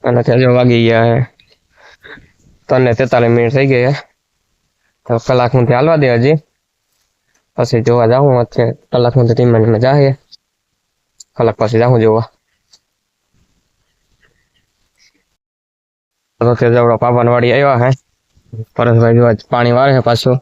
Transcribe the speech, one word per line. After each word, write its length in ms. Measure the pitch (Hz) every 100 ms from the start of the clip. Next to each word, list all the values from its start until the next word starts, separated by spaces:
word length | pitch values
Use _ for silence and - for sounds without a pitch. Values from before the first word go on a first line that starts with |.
અને 160 | 123 123
અત્યારે 220 | 117 120
જો 120 | 127 123
વાગી 280 | 123 120 113
ગયા 200 | 113 117
છે 140 | 117 123 _ _ _ _ _ - _ - - _ _ _ _ _
ત્રણ 140 | 131
ને 120 | 127 113
તેતાલીસ 360 | 131 123 120
મિનિટ 220 | 117 117
થઈ 140 | 135 139
ગઈ 160 | 131 123
છે. 80 | 143 - _ _ _ _ _ _ _ _ _ -
તો 140 | 117
કલાક 320 | - 127 123
હું 120 | 131 120
ત્યાં 120 | 120
હાલવા 220 | 151 160
દે 60 | 139 120
હજી. 200 | 127 156 _ _ _ _ _ _ _ _ _ _ _ -
પછી 240 | 123 120
જોવા 260 | 113 120 113
જાઉં. 320 | 123 143 123
અત્યારે 340 | 117 - 117 127 _
કલાક 240 | 123 120 123
હું 120 | 120
તો 60 | 117
ધીમે 200 | 123 117
ધીમે 200 | 110 110
જાઈએ. 320 | 123 147 139 135 _ - _ _ _ _ _ _ _ _ - -
કલાક 220 | 117 107
પછી 220 | 110 113
જાઉં 220 | 120 127
જોવા. 260 | 110 110 117 _ _ _ _ _ _ _ _ _ _ _ _ _ _ _ _ _ _ _ _ _ _ _ _ _ _ _ _ _ _ _ _ _ _ _ _ _ _ _ _ _
તો 100 | 117
અત્યારે 240 | 120 123 120
જો 60 |
આપણા 160 | 120 113
પાપાની 340 | 120 123 120
વાડી 220 | 123 120
આવ્યા 260 | 123 139 127
છે. 100 | 123 135 _ _ _ _ _ 113 110 -
પરેશભાઈ 420 | 120 113 117 117
જો 60 | 120
આજ 140 | 110 -
પાણી 260 | 123 120 120
વારે 140 | 139
છે 80 | 131
પાછું. 360 | 120 117 - 127